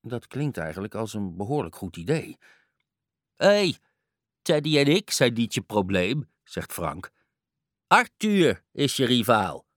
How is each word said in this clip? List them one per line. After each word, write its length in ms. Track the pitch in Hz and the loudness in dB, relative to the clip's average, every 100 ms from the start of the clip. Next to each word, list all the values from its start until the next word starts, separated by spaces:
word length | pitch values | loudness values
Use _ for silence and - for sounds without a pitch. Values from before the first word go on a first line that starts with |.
Dat 260 | 113 117 _ | -8 -10 _
klinkt 300 | 131 147 113 | -6 -6 -6
eigenlijk 380 | 80 82 104 104 | -8 -8 -8 -8
als 180 | 110 | -8
een 240 | 107 98 85 | -6 -8 -8
behoorlijk 380 | 104 147 85 - | -6 -4 -6 -10
goed 220 | 95 - | -14 -10
idee. 400 | 85 156 - - _ _ _ _ _ _ _ _ _ _ | -4 -4 -4 -18 _ _ _ _ _ _ _ _ _ _
"Hey, 420 | 196 208 190 - _ _ _ _ _ _ | 4 4 2 -4 _ _ _ _ _ _
Teddy 360 | - 151 156 147 | -2 0 2 4
en 100 | 143 | 6
ik 240 | 170 - | 4 0
zijn 220 | - 127 | 2 2
niet 200 | 113 113 | 2 -2
je 80 | - | -4
probleem," 680 | - 107 95 95 90 147 - _ | -2 0 2 0 0 -4 -8 _
zegt 300 | _ - - | _ -12 -10
Frank. 380 | - 82 92 - _ _ _ _ _ _ _ _ | -8 -8 -8 -16 _ _ _ _ _ _ _ _
"Arthur 760 | 202 240 _ 214 202 151 92 _ | 2 2 _ 0 4 2 2 _
is 240 | - 139 - | -2 -2 0
je 100 | 123 | 2
rivaal." 600 | 123 110 110 95 69 _ | 2 4 2 2 -6 _